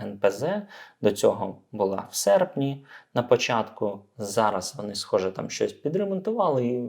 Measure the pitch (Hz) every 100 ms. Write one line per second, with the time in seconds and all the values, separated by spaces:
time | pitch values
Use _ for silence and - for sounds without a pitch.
0 | 104 101 101 95 143 208 208 - - _
1 | 110 101 107 101 98 - _ 107 98 95
2 | - - - 190 185 - 139 139 - -
3 | - 123 123 120 - 120 107 - 107 101
4 | - - 101 98 107 101 90 - 104 101
5 | - 104 95 95 - - 107 - 143 175
6 | 202 190 185 226 185 139 120 123